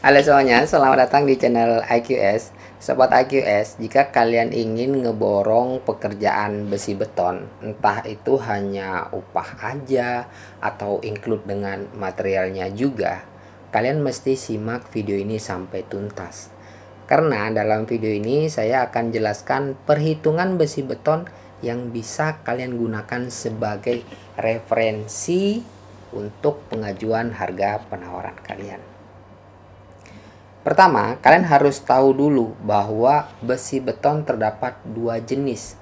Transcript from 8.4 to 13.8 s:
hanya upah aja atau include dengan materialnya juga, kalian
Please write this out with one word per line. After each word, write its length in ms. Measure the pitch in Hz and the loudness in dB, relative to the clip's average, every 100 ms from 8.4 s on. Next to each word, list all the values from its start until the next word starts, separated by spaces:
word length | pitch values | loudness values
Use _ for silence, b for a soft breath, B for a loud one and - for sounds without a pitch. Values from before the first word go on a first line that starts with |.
hanya 640 | 113 101 101 98 95 90 - 95 | 0 -4 -4 -6 -6 -6 -6 -10
upah 480 | 92 - - - | -6 -6 -6 -10
aja 640 | 107 139 131 135 120 123 123 B B B | -10 -10 -2 -2 0 -4 -6 B B B
atau 400 | 107 - 101 101 110 | -8 -6 -4 -4 -4
include 400 | 104 120 107 101 | -8 -4 -4 -4
dengan 400 | 101 101 98 101 110 | -6 -6 -8 -10 -8
materialnya 720 | 95 92 95 95 92 95 92 101 | -10 -4 -2 0 0 -4 -8 -2
juga, 480 | 139 120 87 90 - B B B - | -4 -2 -4 -4 -12 B B B -6
kalian 320 | 110 | -2